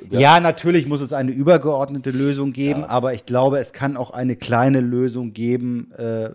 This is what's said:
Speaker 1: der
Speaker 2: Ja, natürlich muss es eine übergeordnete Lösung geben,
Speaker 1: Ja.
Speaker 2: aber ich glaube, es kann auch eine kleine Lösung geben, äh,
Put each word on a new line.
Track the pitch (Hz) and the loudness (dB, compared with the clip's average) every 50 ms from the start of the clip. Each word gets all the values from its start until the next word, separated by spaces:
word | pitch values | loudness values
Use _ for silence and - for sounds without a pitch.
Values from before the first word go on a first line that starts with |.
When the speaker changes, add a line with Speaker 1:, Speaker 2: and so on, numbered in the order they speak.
| - - | -10 -4
Speaker 1:
der | 101 120 | 2 4
Speaker 2:
Ja, | 135 143 165 175 | 6 8 6 6
natürlich | 170 165 160 - - 170 175 170 131 | 4 2 -2 -2 0 0 2 2 0
muss | 139 147 139 | 0 -4 -6
es | 143 120 147 | -6 -6 -4
eine | 135 135 127 | -4 -4 -4
übergeordnete | 123 131 139 160 175 160 139 156 147 135 139 135 143 139 123 135 | -4 0 2 4 4 4 2 0 -2 -2 -4 -6 -6 -8 -8 -6
Lösung | 127 127 139 143 143 139 139 139 123 | -4 -2 -2 -2 -2 -2 -4 -6 -4
geben, | 131 139 143 147 143 | -4 -2 -2 -2 -2
Speaker 1:
Ja. | 156 - | -4 -2
Speaker 2:
aber | 113 127 120 131 127 | 0 0 0 0 -2
ich | 110 - | -4 -6
glaube, | - 123 123 131 139 135 | -2 0 2 2 2 0
es | 139 123 - - | 0 -4 -6 -8
kann | - 139 139 143 | -6 -6 -6 -4
auch | 123 127 - | -6 -8 -10
eine | - 123 127 127 120 | -8 -6 -4 -4 -4
kleine | - - - 123 117 127 135 139 131 | -4 0 2 4 4 6 4 4 4
Lösung | 123 120 123 123 127 127 113 127 123 113 101 | 2 2 0 0 0 0 -2 -4 -8 -8 -8
geben, | 110 113 120 123 123 123 123 123 120 - - - | -4 -2 -2 -2 -2 -2 -4 -6 -6 -8 -10 -12
äh, | - 117 113 113 113 110 110 - | -8 -6 -6 -4 -4 -6 -8 -10